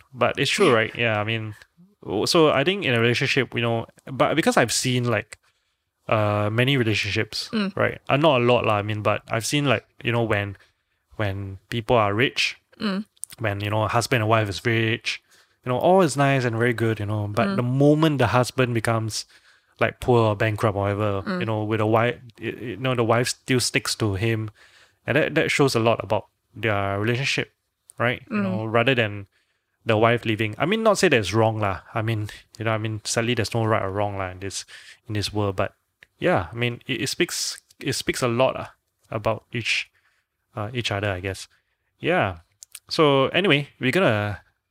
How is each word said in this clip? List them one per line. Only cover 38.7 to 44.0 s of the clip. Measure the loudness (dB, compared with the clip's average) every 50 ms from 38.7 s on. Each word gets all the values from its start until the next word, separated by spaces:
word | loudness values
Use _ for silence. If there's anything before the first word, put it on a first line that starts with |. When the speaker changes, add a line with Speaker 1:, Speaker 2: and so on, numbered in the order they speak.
| -16 _ _ _ _ _ _ -10
Speaker 1:
about | -8 -4 -2 -2 -2 -4 _ _
each, | -8 -6 -4 -2 -2 -4 -4 _ _ _ _ _ _ _ _ _ _ _ _ _ -10
uh, | -8 -8 -6 -6
each | -6 -4 -2
other, | -2 -2 -2 -2
I | -2 -4
guess. | -4 -6 -8 -8 -12 -18 _ _ _ _ _ _ _ _ _ -6
Yeah. | -2 0 0 2 0 0 -2 -8 _ _ _ -20 -20 _ -20 -20 _ -6
So | 0 2 4 4 4 4 2 2
anyway, | 0 2 4 4 4 2 2 -4 _ -4
we're | -2 0 2
gonna | 2